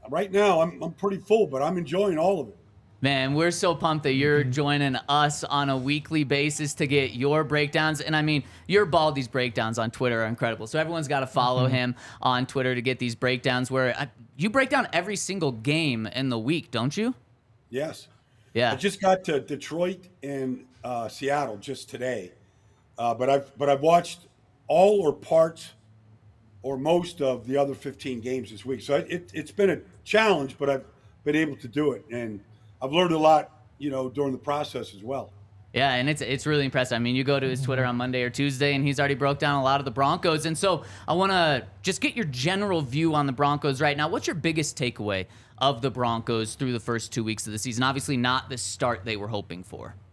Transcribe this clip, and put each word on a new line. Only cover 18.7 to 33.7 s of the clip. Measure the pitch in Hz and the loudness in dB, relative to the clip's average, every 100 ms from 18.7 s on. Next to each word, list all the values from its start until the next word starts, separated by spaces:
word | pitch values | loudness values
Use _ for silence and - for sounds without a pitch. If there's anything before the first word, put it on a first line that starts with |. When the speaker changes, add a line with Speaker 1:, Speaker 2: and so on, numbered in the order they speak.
Speaker 1:
I | 107 | 2
just | 190 196 | -2 0
got | 190 190 | 2 2
to | 185 147 | 2 -2
Detroit | 131 139 - 156 180 185 - _ | -2 -8 -6 -2 -2 -4 -14 _
and, | 139 139 131 127 - _ | -8 -6 -4 -6 -10 _
uh, | 123 123 110 | -8 -6 -6
Seattle | - 135 143 139 104 | -6 -2 -2 -2 -8
just | 101 127 - | -12 -12 -12
today. | 117 123 120 90 - _ _ _ _ _ - | -8 -6 -6 -8 -18 _ _ _ _ _ -4
Uh, | 117 | -2
but | 117 127 | 0 2
I've, | 139 139 - | 2 0 -2
but | 139 | 2
I've | 139 | 4
watched | 151 175 170 - - _ _ _ - | 6 4 4 -12 -18 _ _ _ 2
all | 151 196 208 | 6 8 6
or | 160 | 2
parts | - - 165 165 165 - - _ _ _ - - _ _ - | 0 2 4 4 2 -20 -20 _ _ _ -20 -20 _ _ -16
or | 131 135 | -8 -4
most | 143 175 170 - | 2 2 2 -2
of | 135 123 113 | -2 0 -2
the | 139 | 0
other | 139 | 0
fifteen | 135 143 127 139 123 | -2 -8 -10 -8 -8
games | 117 131 107 | -4 -6 -6
this | 107 123 | -12 -8
week. | 127 | -8
So | 107 147 | 0 0
it, | 165 | 0
it, | 175 - | -8 -8
it's | - 147 | -12 -12
been | - 196 | 2 2
a | 147 - - | 2 -6 -20
challenge, | - 208 220 170 135 - | 0 2 4 2 0 -2
but | 143 | 0
I've | 135 - _ - _ | 0 -4 _ -20 _
been | 143 151 | -2 0
able | 156 127 | 0 -4
to | 123 | -6
do | 123 151 | 0 0
it. | 113 - | -2 -8
And | 120 117 104 - - - - | -8 -8 -10 -16 -20 -20 -10
I've | 131 | -2
learned | 156 180 | 2 4
a | 160 | 6
lot, | 156 156 147 - - | 6 6 4 -14 -20